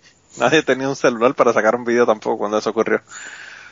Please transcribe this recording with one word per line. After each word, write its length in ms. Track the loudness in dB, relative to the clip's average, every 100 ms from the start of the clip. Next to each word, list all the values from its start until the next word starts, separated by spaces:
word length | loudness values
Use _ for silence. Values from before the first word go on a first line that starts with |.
<laughs> 340 | _ _ _ -2
nadie 240 | 2 2
tenía 260 | 2 -2 -2
un 80 | 0
celular 380 | 0 2 0
para 180 | 2 2
sacar 220 | 4 2 0
un 80 |
video 220 | 0 2 2
tampoco 320 | 0 -2 -4
cuando 200 | -2 -2
eso 120 | -2
ocurrió. 300 | -2 -2 -2 -6 -18 -18 -18 -20 -20 -20